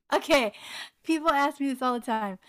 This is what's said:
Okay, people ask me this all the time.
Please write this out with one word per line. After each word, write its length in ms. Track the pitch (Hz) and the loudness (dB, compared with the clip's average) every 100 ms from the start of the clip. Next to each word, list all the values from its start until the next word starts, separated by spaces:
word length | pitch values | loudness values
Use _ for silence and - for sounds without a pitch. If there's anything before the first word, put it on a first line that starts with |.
| _ | _
Okay, 400 | 285 - 294 220 - - - - _ | -2 2 2 2 -4 -14 -16 -16 _
people 280 | - 320 320 | -2 0 2
ask 300 | 277 285 294 | 2 2 0
me 120 | 277 | -4
this 100 | 262 | 0
all 120 | 254 | -2
the 60 | 240 | -2
time. 380 | 233 220 202 185 | -2 -2 -4 -8